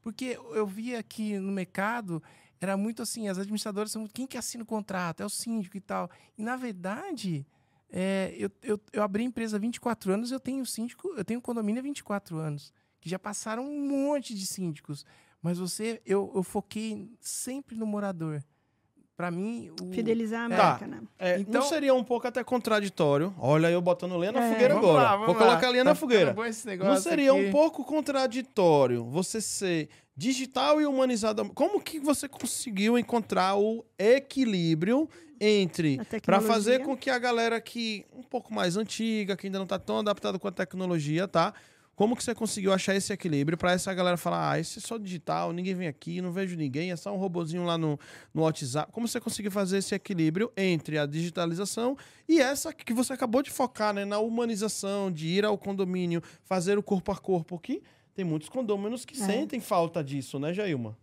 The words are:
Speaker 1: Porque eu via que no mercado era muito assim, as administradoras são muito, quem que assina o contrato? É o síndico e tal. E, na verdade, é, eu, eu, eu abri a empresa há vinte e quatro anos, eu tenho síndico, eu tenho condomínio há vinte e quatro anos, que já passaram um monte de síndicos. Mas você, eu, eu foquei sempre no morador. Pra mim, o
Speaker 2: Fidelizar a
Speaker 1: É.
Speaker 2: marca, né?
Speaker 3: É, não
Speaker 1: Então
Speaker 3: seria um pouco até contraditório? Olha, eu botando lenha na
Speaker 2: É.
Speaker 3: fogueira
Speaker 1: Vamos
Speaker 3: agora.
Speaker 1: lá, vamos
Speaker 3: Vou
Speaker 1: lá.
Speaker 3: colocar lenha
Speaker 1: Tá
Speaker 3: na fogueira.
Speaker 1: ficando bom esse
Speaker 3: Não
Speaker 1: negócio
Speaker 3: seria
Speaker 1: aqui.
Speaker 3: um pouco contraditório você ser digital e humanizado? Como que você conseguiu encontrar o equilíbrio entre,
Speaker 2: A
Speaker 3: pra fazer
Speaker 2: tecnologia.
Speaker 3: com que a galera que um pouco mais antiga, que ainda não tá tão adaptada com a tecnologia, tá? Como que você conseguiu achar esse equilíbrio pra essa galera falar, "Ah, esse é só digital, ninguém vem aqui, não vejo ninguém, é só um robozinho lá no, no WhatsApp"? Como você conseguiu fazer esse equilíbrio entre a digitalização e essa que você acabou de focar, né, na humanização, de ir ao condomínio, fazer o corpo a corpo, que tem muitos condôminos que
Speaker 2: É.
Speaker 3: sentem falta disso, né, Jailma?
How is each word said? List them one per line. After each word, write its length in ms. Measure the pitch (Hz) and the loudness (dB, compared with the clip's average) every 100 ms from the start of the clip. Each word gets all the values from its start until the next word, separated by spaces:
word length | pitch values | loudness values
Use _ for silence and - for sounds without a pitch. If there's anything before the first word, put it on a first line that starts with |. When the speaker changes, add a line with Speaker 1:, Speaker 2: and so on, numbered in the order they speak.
Speaker 1:
Porque 380 | 226 214 254 226 247 | -12 -8 -8 -8 -6
eu 120 | 220 | -2
via 380 | 214 190 233 240 | -2 -4 -6 -6
que 340 | 214 - 214 202 | -8 -6 -4 -2
no 100 | 190 | -2
mercado 720 | 196 180 - 202 240 208 165 - - _ _ | -4 -4 -2 -2 -2 -4 -8 -8 -20 _ _
era 160 | 185 196 | -4 -2
muito 260 | 208 226 | -2 -4
assim, 240 | 226 - 208 | -8 -6 -4
as 100 | 185 | -4
administradoras 520 | 202 214 220 202 214 | -4 -4 -4 -4 -4
são 120 | 214 | -6
muito, 120 | 214 | -8
quem 100 | - 262 | -8 -8
que 120 | 247 | -6
assina 240 | 226 240 | -8 -10
o 40 | 220 | -6
contrato? 540 | 220 202 190 175 160 | -6 -4 -4 -4 -4
É 60 | 202 | -6
o 40 | |
síndico 460 | - - 226 180 196 | -6 -4 -4 -4 -8
e 40 | |
tal. 280 | - 190 180 - _ - | -6 -4 -4 -10 _ -10
E, 60 | |
na 100 | 220 | -6
verdade, 920 | 254 254 190 180 214 392 285 196 156 139 _ _ _ _ | -4 -6 -6 -6 -6 -8 -6 -4 -4 -6 _ _ _ _
é, 420 | - 190 190 190 175 | -4 -2 0 -2 -4
eu, 100 | 202 _ | -8 _
eu, 180 | 277 208 _ | -4 -4 _
eu 100 | 214 | -2
abri 220 | 208 196 | -2 0
a 20 | 247 | -2
empresa 300 | 240 226 214 | -4 -4 -2
há 40 | |
vinte 160 | 220 240 | -4 -4
e 40 | |
quatro 320 | 254 220 196 | -4 -4 0
anos, 180 | 196 240 | -2 -2
eu 80 | 262 | -6
tenho 260 | 254 269 | -4 -6
síndico, 480 | 247 - 233 - 370 311 | -6 -6 -8 -8 -10 -8
eu 80 | |
tenho 160 | 190 233 | -6 -6
condomínio 400 | 247 240 208 226 | -4 -4 -2 -2
há 20 | |
vinte 160 | 269 285 | -4 -10
e 60 | |
quatro 320 | - 202 - 160 | -6 -6 -6 -6
anos, 340 | 160 147 - _ _ _ | -6 -6 -10 _ _ _
que 100 | 165 | -8
já 80 | 185 | -8
passaram 460 | 208 208 - 220 269 | -6 -8 -6 -6 -6
um 120 | 294 | -4
monte 480 | 277 277 277 294 - | -2 0 0 0 -2
de 140 | 214 190 | -8 -8
síndicos. 580 | - 180 151 - 143 - - _ _ | -6 -6 -6 -10 -12 -12 -20 _ _
Mas 140 | 165 175 | -4 -2
você, 420 | 180 - 220 226 - | -4 -4 -6 -6 0
eu, 240 | 196 196 196 | 0 0 -4
eu 60 | |
foquei 680 | 185 208 - 214 220 214 202 233 | -4 -4 -6 -8 -6 -8 -10 -14
sempre 540 | - - - 269 277 | -10 -8 -6 -8 -10
no 100 | 220 | -8
morador. 560 | 220 208 202 180 160 151 139 _ _ _ _ _ _ _ | -4 -2 -4 -4 -4 -6 -8 _ _ _ _ _ _ _
Pra 120 | 175 | -6
mim, 440 | 175 202 233 202 156 | -4 -4 -6 -10 -12
o 100 | 185 | -8
Speaker 2:
Fidelizar 560 | 185 226 226 226 226 233 | -4 0 0 0 -4 -2
a 60 | |
Speaker 1:
É. 20 | 226 | 4
Speaker 2:
marca, 300 | 190 127 - | 4 4 -4
né? 140 | - 226 _ | -12 -16 _
Speaker 3:
É, 160 | 185 | 0
não 60 | 180 | 0
Speaker 1:
Então 200 | 196 240 | 0 0
Speaker 3:
seria 300 | 285 311 277 | 2 2 4
um 120 | 254 | 4
pouco 240 | 233 240 240 | 2 -2 -2
até 160 | 247 | -4
contraditório? 920 | 233 247 233 214 202 - 156 143 175 185 | -2 -2 2 2 0 2 4 4 2 -2
Olha, 300 | 123 151 170 | 2 4 6
eu 140 | 175 | 4
botando 340 | 180 175 180 180 | 2 0 0 -2
lenha 140 | 180 | 0
na 100 | 254 | 2
Speaker 2:
É. 80 | 233 | 2
Speaker 3:
fogueira 220 | - 494 | 4 6
Speaker 1:
Vamos 140 | - 196 | 6 6
Speaker 3:
agora. 140 | - | 8
Speaker 1:
lá, 60 | - 202 | 6 4
vamos 100 | 220 | 4
Speaker 3:
Vou 80 | |
Speaker 1:
lá. 120 | 226 226 | 6 8
Speaker 3:
colocar 180 | 240 254 | 8 4
lenha 120 | 247 | 4
Speaker 1:
Tá 60 | 262 | 6
Speaker 3:
na 40 | 302 | 4
fogueira. 300 | 302 226 156 | 6 6 6
Speaker 1:
ficando 100 | 196 | 2
bom 80 | |
esse 200 | 233 220 | -4 -4
Speaker 3:
Não 60 | 233 | -8
Speaker 1:
negócio 300 | 190 190 190 311 | 0 4 4 4
Speaker 3:
seria 220 | 330 277 | 4 6
Speaker 1:
aqui. 80 | 285 202 | 6 6
Speaker 3:
um 20 | |
pouco 340 | 285 311 311 | 6 4 2
contraditório 1200 | 262 311 285 269 262 240 254 - 175 151 131 120 | -2 -2 0 0 0 0 -4 4 6 8 6 4
você 360 | 117 143 185 226 | -2 -4 -2 -4
ser 480 | - - 190 170 151 - _ - | -4 -4 0 0 -2 -10 _ -4
digital 640 | 190 254 262 254 269 302 | -2 -2 -2 0 4 4
e 60 | 294 | 4
humanizado? 580 | 269 262 240 220 220 208 | 2 2 2 0 0 -4
Como 280 | - 330 415 | 0 0 0
que 180 | - 320 | -4 -4
você 300 | 285 269 285 | 0 0 -2
conseguiu 680 | - 254 - - 190 208 240 | -8 -8 -6 -6 0 4 4
encontrar 600 | 226 233 - 185 185 196 | 2 -2 0 2 2 4
o 280 | 208 226 - _ | 2 0 -8 _
equilíbrio 1120 | 196 269 269 - 254 190 165 160 180 254 320 - - - | 6 6 4 0 2 4 2 2 4 2 2 -6 -20 0
entre, 580 | 208 208 185 - 160 131 | 4 4 2 2 0 0
Speaker 2:
A 200 | 220 - | -2 -6
Speaker 3:
pra 200 | - 196 | 4 4
fazer 380 | 214 226 208 254 | 6 2 4 2
Speaker 2:
tecnologia. 60 | |
Speaker 3:
com 120 | 269 262 | 2 -4
que 140 | 269 | 0
a 80 | 254 | 0
galera 420 | 240 233 233 226 | 2 2 2 0
que 460 | 214 240 226 208 - | -4 -6 -4 -6 -10
um 100 | 240 | -20
pouco 320 | 247 247 - | -8 -8 -6
mais 220 | 214 185 175 | -2 0 0
antiga, 600 | 220 - 226 220 196 196 | -2 -2 0 0 0 -4
que 120 | 196 | -4
ainda 100 | 190 | -6
não 80 | 190 | -4
tá 120 | 196 | -4
tão 200 | - 214 | -2 -2
adaptada 400 | 208 196 208 190 | 0 -2 -2 -4
com 80 | 202 | -6
a 60 | |
tecnologia, 760 | 180 185 185 185 175 147 156 185 | -4 -6 -2 0 0 0 0 2
tá? 260 | 170 175 - - _ _ | 2 2 -2 -20 _ _
Como 220 | - 214 240 | 0 2 2
que 80 | |
você 100 | - | -2
conseguiu 380 | 226 220 - 190 | -4 -4 0 2
achar 220 | 190 - 196 | 2 2 0
esse 160 | 190 | 0
equilíbrio 440 | 196 165 143 147 170 | -4 0 2 2 2
pra 140 | 180 | 2
essa 200 | 180 185 | 2 0
galera 240 | 185 180 175 | 0 2 2
falar, 360 | 175 170 156 | 0 0 2
"Ah, 60 | 147 | 0
esse 200 | 165 - | -2 -8
é 40 | |
só 140 | - 233 | -8 -8
digital, 560 | 196 180 - 160 175 | -8 -8 -4 -2 -2
ninguém 220 | 170 180 | -2 -4
vem 120 | 185 180 | -2 -4
aqui, 340 | - - 175 | -6 -8 -6
não 100 | 180 | -4
vejo 240 | 175 196 175 | -4 -4 -2
ninguém, 340 | 151 131 180 | -4 -2 -4
é 60 | 175 | -4
só 160 | - | -6
um 40 | 202 | -4
robozinho 460 | 190 175 165 175 | -4 -2 -4 -2
lá 120 | 175 170 | 0 0
no, 220 | 160 143 - - - | 0 -2 -6 -20 -8
no 100 | - | 0
WhatsApp"? 480 | 160 156 139 135 151 | 0 0 -4 -4 -4
Como 140 | - 233 | -4 -4
você 140 | 233 | -4
conseguiu 300 | 226 - 208 | -6 -6 -4
fazer 280 | 196 190 196 | -2 0 0
esse 160 | 190 | 0
equilíbrio 560 | 196 - 190 160 160 226 - | -4 -4 2 2 2 -2 0
entre 400 | 190 165 151 151 | 2 2 0 -2
a 80 | |
digitalização 920 | 147 151 170 165 170 165 202 - 240 277 - - - | 0 -2 -4 -2 -2 -2 -4 -2 -2 -4 -10 -20 2
e 140 | 320 | 4
essa 320 | 254 277 320 | 6 2 -6
que 220 | 311 - | -10 -4
você 180 | 233 247 | 0 0
acabou 300 | 262 254 233 | 0 0 0
de 80 | 285 | 0
focar, 420 | - 254 - 214 | -2 -2 0 -2
né, 120 | 202 202 | 0 -2
na 120 | 208 | -2
humanização, 960 | 226 226 233 214 214 - 196 202 196 | -2 0 -2 0 -2 -4 -4 -2 -2
de 140 | 160 160 | -2 0
ir 160 | 180 | 2
ao 140 | 214 202 | 2 0
condomínio, 640 | - 196 185 185 175 170 - - | -4 -4 -2 0 0 -2 -4 -20
fazer 340 | _ 190 175 202 | _ -2 2 0
o 40 | |
corpo 300 | 202 196 - | 2 -2 0
a 40 | 196 | -6
corpo, 420 | - 185 160 175 | 0 -2 0 -10
que 240 | - 311 - _ _ | -6 -8 -8 _ _
tem 100 | - | -6
muitos 240 | 180 156 156 | -2 -2 -4
condôminos 560 | 254 240 202 202 240 | -6 -2 -2 -2 -6
que 100 | - 269 | -10 -4
Speaker 2:
É. 60 | 196 | 0
Speaker 3:
sentem 340 | 214 302 254 | 0 0 -4
falta 420 | 185 190 165 170 | 0 0 2 -2
disso, 360 | 139 143 127 139 | -4 -6 -6 -4
né, 160 | 147 | -4
Jailma? 420 | 180 208 143 113 107 | -2 -2 -2 -4 -10